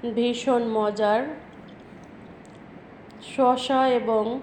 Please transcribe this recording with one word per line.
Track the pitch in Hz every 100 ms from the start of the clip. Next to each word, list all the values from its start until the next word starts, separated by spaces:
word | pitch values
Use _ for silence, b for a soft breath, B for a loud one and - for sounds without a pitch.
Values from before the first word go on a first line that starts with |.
| 240 233
ভীষণ | 240 240 - 247 233 220
মজার | 208 208 208 214 277 311 - - - - - - - - - - - - - - - - - - -
শসা | - 247 254 - 262 262 247
এবং | 214 220 214 254